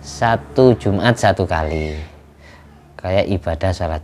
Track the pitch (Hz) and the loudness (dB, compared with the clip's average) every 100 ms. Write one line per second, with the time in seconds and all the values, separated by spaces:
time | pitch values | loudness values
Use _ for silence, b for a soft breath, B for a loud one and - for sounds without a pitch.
0 | - - 117 117 - - 127 113 104 98 | -16 -4 0 0 0 4 6 6 2 0
1 | 110 120 107 95 90 82 78 80 78 76 | 0 2 2 2 0 -2 -2 -4 -4 -8
2 | 80 - - b b b b b - - | -12 -18 -20 b b b b b -20 -10
3 | 92 98 - 95 - 82 95 87 85 80 | -2 0 0 -2 -4 -2 -2 -2 -4 -6